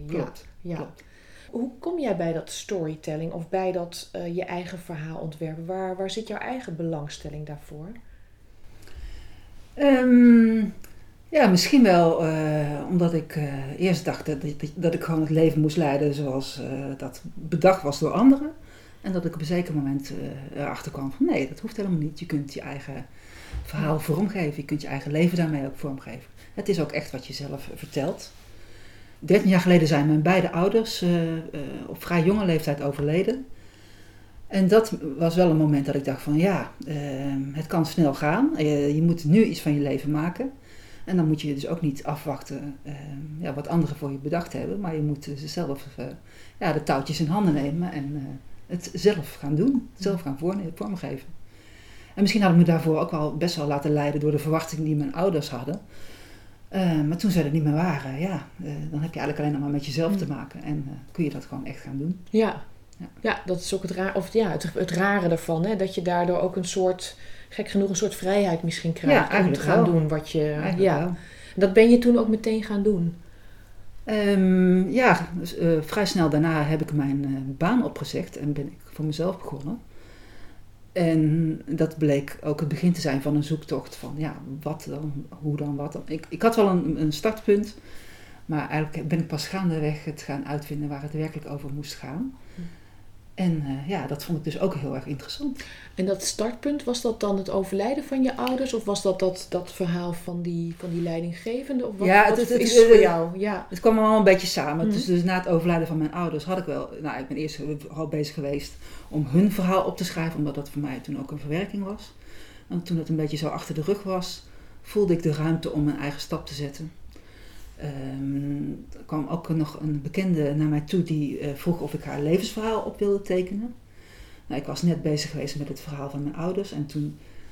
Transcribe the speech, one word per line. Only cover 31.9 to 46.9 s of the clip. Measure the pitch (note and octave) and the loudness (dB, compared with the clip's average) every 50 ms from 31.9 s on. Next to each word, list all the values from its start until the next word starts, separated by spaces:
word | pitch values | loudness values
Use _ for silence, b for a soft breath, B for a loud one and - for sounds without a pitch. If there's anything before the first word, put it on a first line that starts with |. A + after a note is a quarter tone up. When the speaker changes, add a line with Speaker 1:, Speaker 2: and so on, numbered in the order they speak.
| - - - | -12 -10 -4
Speaker 2:
vrij | - F3 E3+ D#3 | 0 2 4 4
jonge | F3+ G#3 G#3+ G3+ | 4 4 4 4
leeftijd | F3+ E3 D3+ D3+ D3+ C#3+ C#3+ | 2 2 2 2 0 -2 0
overleden. | C#3 C#3+ C#3 - C#3+ D3 D#3 F3+ G3 - B3+ C4 C4 - b b b b b b b b b b b b b b b b b b b - | -2 -2 -2 0 0 2 2 2 2 2 0 -2 -4 -10 b b b b b b b b b b b b b b b b b b b -2
En | - G3 F#3+ F3+ | 2 4 4 8
dat | G3+ A3 A3 - - - - D3+ C3+ D3 | 8 6 6 4 0 -6 -6 -6 -2 0
was | E3 E3 D#3+ | 0 2 4
wel | F3+ F3+ E3+ | 6 6 6
een | D#3 D3+ | 6 6
moment | D#3 D3+ D3 C#3 C#3 | 6 6 4 4 2
dat | D3 C#3+ | 0 0
ik | C#3+ C3 | -2 -2
dacht | C#3 C3 B2+ | -2 -4 -4
van | - D3 D3 D#3 | -2 0 2 4
ja, | E3+ G3 F#3 C#3+ A2+ - - - C3+ C3+ | 4 4 2 2 -2 -6 -10 -12 -10 -8
ehm, | D3+ D3 D3 C#3+ C3+ C3 C#3 C#3 C#3 C3+ C3+ C#3 C#3 | -6 -6 -6 -6 -6 -4 -4 -4 -2 -4 -4 -4 -6
het | D#3 D#3 - | -6 -6 -2
kan | - E3+ D#3 | 0 0 0
snel | D#3 - - D#3+ C#3+ C3+ | 2 4 4 4 4 4
gaan. | - D3+ D3 E3 A3 C4+ D#4 D#4+ - | 2 0 2 2 4 2 2 2 2
Eh, | D3+ D3+ D3 C#3+ C#3+ C#3+ D3 | 2 2 2 2 2 2 2
je | D#3 | 4
moet | E3 E3+ E3+ E3+ - | 4 4 2 2 4
nu | D3 E3+ A3 A3 | 6 6 6 6
iets | - E3 - | 6 2 -2
van | - D#3 D3 | 0 0 0
je | D3 | 2
leven | C#3+ C3+ C3+ C3+ D3 D3 | 0 0 -2 -2 -2 -2
maken. | D3+ D3+ D#3 F3 F3 - B3+ C#4 - - B B B B B B B B B | -2 -2 -2 -2 -4 -4 -6 -8 -8 -12 B B B B B B B B B
En | - F#3+ F3+ | -2 2 2
dan | D#3+ D#3 | 4 4
moet | D#3 D3+ | 2 0
je | - D3 C#3+ | -2 -4 -4
dus | C#3 C#3+ - | -4 -4 -4
ook | E3 - | -4 -2
niet | E3+ D3 C3+ - - | -2 -2 -2 -4 -4
afwachten, | - D3 - - D#3 C3+ - - - C#3 C3+ C#3+ C#3+ C#3 - - | -6 -6 -6 -6 -6 -8 -8 -8 -10 -10 -10 -10 -10 -12 -12 -12
ehm, | D3 D3 C#3 D3 D3 C#3 C#3 D3+ D3+ D3+ D#3 | -14 -12 -12 -12 -12 -12 -10 -10 -10 -10 -8
ja, | F3 E3 C3+ | -6 -6 -6
wat | C#3+ D3 - | -6 -4 0
anderen | E3+ E3+ D#3 C3+ C#3+ | 2 2 2 2 -2
voor | - D3 C#3 | -6 -6 -8
je | C#3 C#3 | -6 -6
bedacht | C#3 D3 E3 E3+ E3+ - - | -4 -4 -4 -4 -4 -4 -8
hebben. | B2+ B2 - F#3+ G3+ | -8 -6 -6 -6 -6
Maar | G3+ E3+ D#3+ | -6 -4 -2
je | D#3 | -2
moet, | D3+ D3 C#3+ C#3 - D3+ | -2 -2 -2 -4 -6 -10
eh, | C#3+ | -10
zelf, | C3+ D#3 D3+ - F3 E3+ C#3 C#3 - - C#3 - - | -10 -10 -8 -6 -6 -4 -4 -6 -8 -10 -14 -12 -12
eh, | B2 C#3 - - - B B B B B B B | -10 -10 -12 -14 -18 B B B B B B B
ja, | - E3+ D3 | -2 0 0
de | D3+ - | 0 0
touwtjes | - | 0